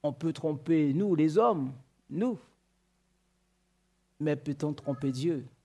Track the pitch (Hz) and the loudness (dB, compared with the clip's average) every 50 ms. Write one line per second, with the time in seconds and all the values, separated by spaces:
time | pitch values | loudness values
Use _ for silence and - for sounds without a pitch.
0 | - 147 131 - 160 165 156 - - 160 147 139 - 165 165 160 151 143 135 165 | -2 -4 -4 -2 -4 -4 -4 -2 -4 -4 -4 -4 0 2 2 4 4 2 2 2
1 | 208 208 180 151 156 160 151 202 226 240 208 156 135 131 131 - - _ _ _ | 2 2 4 4 4 4 4 4 4 4 2 0 -2 -4 -6 -12 -20 _ _ _
2 | _ - 139 165 220 254 220 151 - _ _ _ _ _ _ _ _ _ _ _ | _ -8 -4 -2 -2 -2 -2 -6 -10 _ _ _ _ _ _ _ _ _ _ _
3 | _ _ _ _ _ _ _ _ _ _ _ _ _ _ _ _ _ _ _ _ | _ _ _ _ _ _ _ _ _ _ _ _ _ _ _ _ _ _ _ _
4 | _ _ _ _ 151 156 147 139 - 151 139 143 - 151 147 - - 147 139 127 | _ _ _ _ -2 -2 -2 -2 -4 -8 -6 -4 -4 -4 -4 -6 -6 -6 -6 -4
5 | 143 139 127 131 143 170 165 135 131 - _ _ | -4 -4 -4 -2 -2 -2 -4 -4 -8 -12 _ _